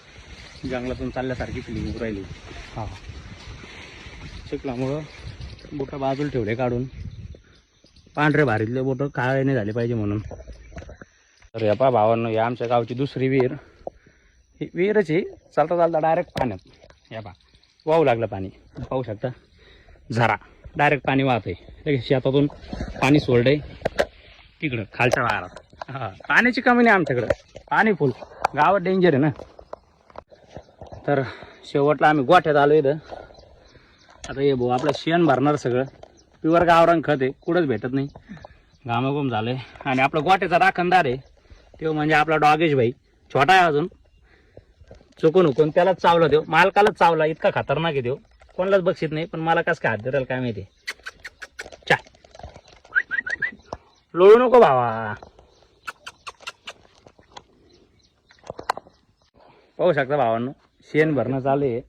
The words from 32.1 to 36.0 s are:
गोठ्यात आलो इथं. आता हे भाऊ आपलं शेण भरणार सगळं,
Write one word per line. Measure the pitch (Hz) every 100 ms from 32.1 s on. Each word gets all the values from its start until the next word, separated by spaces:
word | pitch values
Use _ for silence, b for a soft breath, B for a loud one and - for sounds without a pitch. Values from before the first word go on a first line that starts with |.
| 151 127
गोठ्यात | 175 165 147
आलो | 143
इथं. | 156 135 156 - - - - - _ b b b b b b -
आता | 131
हे | 143
भाऊ | 131 123
आपलं | 127 147 -
शेण | - 170 165
भरणार | 131 143 147
सगळं, | 131 123 135 -